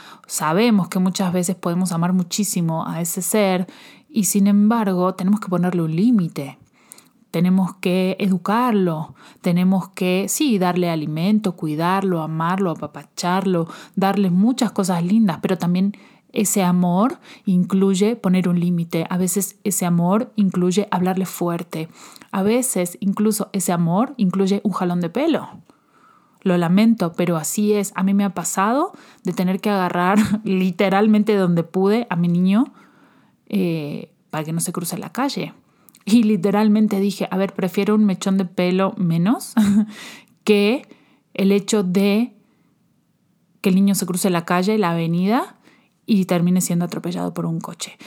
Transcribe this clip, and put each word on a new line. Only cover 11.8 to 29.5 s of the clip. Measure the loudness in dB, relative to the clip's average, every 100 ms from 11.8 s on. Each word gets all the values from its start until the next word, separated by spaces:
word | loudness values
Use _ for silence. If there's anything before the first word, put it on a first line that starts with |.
| 0 0 0 -2
amarlo, | -4 -4 -2 -2 -2
apapacharlo, | -4 -10 -14 -16 -6 -2 0 0 -2 -2 -10 -12 -2
darle | 0 2 2
muchas | 2 2 2 0
cosas | 0 0 0
lindas, | 2 2 2 0
pero | -2 -2
también | 0 0 0 -4 -14 _ _
ese | -4 -2 2
amor | 2 2 2 2 0 -2 -14 -8 0
incluye | 0 2 2 2 2 0 0
poner | 0 2 2
un | 0
límite. | 0 -2 -2 -4 -2
A | -2
veces | -2 -2 -6 -6
ese | -6 -2 0
amor | 2 2 0 0 -2
incluye | 0 2 0 0 -2
hablarle | -2 -2 -2 -4
fuerte. | -4 -4 -4 -6 -10 -10 -14 -20 -20 -8
A | -2
veces | 0 0 0 -2 -4 -4
incluso | -4 0 0 0 -4
ese | -4 -2
amor | 0 2 2 0 0
incluye | 0 2 0 0
un | -2
jalón | -2 -2 -2
de | -2
pelo. | -2 0 -2 -4 -18 -20 _ _ _ _ _ _ _
Lo | 0 2
lamento, | 4 4 4 2 0
pero | -2 0 -2
así | -2 -2 0
es. | 0 -2 -2
A |
mí | 0
me | 2
ha | 0
pasado | -2 -4 -2 0 0 -2 -6 -20 -10
de | -6
tener | -2 -2